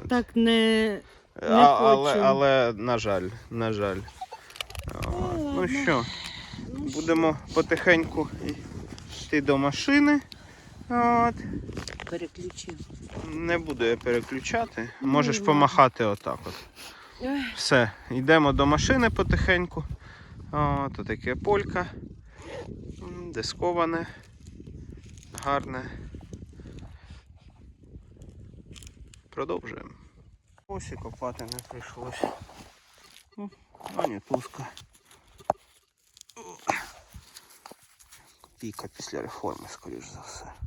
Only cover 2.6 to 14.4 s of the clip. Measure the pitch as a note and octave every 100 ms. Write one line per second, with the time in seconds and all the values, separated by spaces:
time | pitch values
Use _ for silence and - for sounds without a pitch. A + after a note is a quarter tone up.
2.6 | A#2+ G#2+ A#2+ A#2+ G#2+ G2 F#2 A#2 - A#2
3.6 | A2+ G#2 G2+ F#2+ G#2+ - - - - -
4.6 | - - - - - - - E4 D4 A3+
5.6 | F3+ C4+ A3 C3+ A2+ - - - - -
6.6 | - - - D3+ D#3+ E3 D#3+ D#3 - -
7.6 | D#3 E3 - E3 E3 - D3+ - - -
8.6 | - - - - - - - D3+ C#3 C#3
9.6 | C#3 C#3 - C#4+ D4 D4 - - - -
10.6 | - - - A#3+ A#3+ A#3 A#3 A#3 - F3+
11.6 | - - - - - E3+ E3+ - F3+ -
12.6 | F3 D#3+ - - - - D#3+ D#3 E3+ E3+
13.6 | D#3+ B2+ A#2 A#2 B2 A#2+ A2 C3+